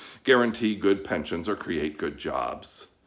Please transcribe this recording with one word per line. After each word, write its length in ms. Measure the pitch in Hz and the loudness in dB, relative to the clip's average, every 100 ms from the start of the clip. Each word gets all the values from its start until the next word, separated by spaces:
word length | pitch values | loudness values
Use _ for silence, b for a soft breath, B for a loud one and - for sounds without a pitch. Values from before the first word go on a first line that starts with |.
| B B | B B
guarantee 500 | - 123 117 110 113 | 6 6 6 2 0
good 300 | 101 98 98 | 2 2 2
pensions, 440 | - 87 76 85 101 | 0 -4 -2 -4 -2
or 80 | 98 | -4
create 400 | - 80 76 - | -4 -2 -2 -2
good 220 | 78 73 | -6 -6
jobs. 680 | 80 64 62 - - - - _ | -4 -2 -4 -6 -12 -16 -18 _